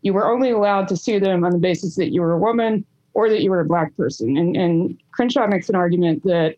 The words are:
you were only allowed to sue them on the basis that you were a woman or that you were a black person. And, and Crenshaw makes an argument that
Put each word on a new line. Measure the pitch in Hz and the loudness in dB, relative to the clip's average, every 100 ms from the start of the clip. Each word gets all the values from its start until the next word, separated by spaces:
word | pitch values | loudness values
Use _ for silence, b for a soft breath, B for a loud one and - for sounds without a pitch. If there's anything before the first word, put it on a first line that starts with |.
you | 196 | 0
were | 196 214 | 0 0
only | 240 262 | 0 0
allowed | 226 202 202 190 | 2 2 0 -2
to | 185 | -4
sue | - 202 | -2 0
them | 190 185 | 0 2
on | 175 | 0
the | 175 | 0
basis | 185 170 190 175 | 0 -2 -4 -4
that | 170 | -2
you | 175 | 0
were | 165 | 0
a | 170 | 0
woman | 208 233 226 220 - _ _ | 0 0 0 -2 -6 _ _
or | - 226 | -2 0
that | 214 | 2
you | 196 | 0
were | 185 | 0
a | |
black | 156 170 156 - | 0 0 -2 -4
person. | 127 - 113 139 | -6 -4 -2 0
And, | 175 | 0
and | 185 175 165 185 - _ | 0 0 0 -2 -6 _
Crenshaw | - 247 254 214 | -4 -2 0 0
makes | 196 - | 0 0
an | 196 | 0
argument | 175 175 170 156 | 2 2 2 0
that | 190 170 160 | 0 2 0